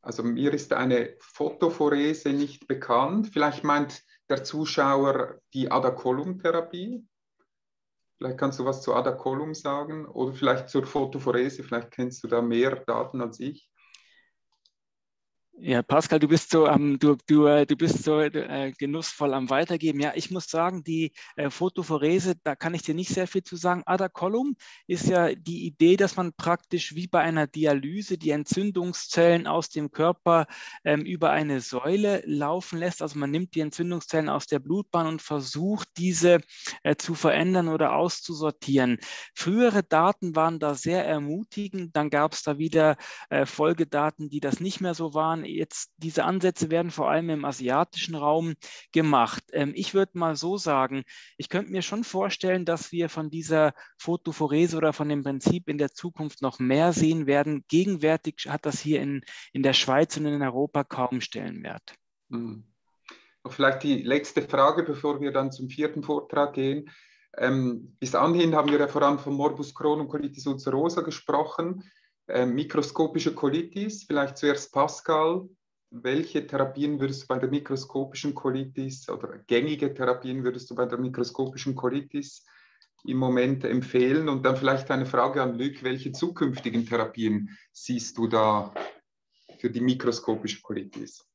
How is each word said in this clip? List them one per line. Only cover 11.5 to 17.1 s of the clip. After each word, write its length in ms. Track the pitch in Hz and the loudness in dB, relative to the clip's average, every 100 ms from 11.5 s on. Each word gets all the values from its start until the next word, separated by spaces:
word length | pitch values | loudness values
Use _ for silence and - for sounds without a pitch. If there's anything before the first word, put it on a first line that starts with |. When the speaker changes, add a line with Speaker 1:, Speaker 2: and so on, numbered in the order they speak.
| 135 | -4
Speaker 1:
Vielleicht 260 | - 117 117 | -8 -8 -8
kennst 320 | - 123 127 | -8 -8 -6
du 60 | 117 | -2
da 120 | 117 | 0
mehr 360 | 120 117 131 127 | 2 2 2 0
Daten 440 | - 117 123 131 | -4 -4 -4 -6
als 200 | 120 110 | -8 -8
ich. 280 | 131 151 _ _ _ - _ _ _ _ _ _ _ _ _ _ _ _ _ _ _ 330 | -10 -10 _ _ _ -20 _ _ _ _ _ _ _ _ _ _ _ _ _ _ _ -12
Speaker 2:
Ja, 260 | 165 123 | 0 0
Pascal, 360 | - 143 156 160 | 4 2 4 4
du 80 | 147 | 6
bist 240 | 160 - | 4 4
so, 160 | 165 151 | 6 8
ähm, 320 | 143 147 139 | 6 4 4
du, 180 | 147 | 4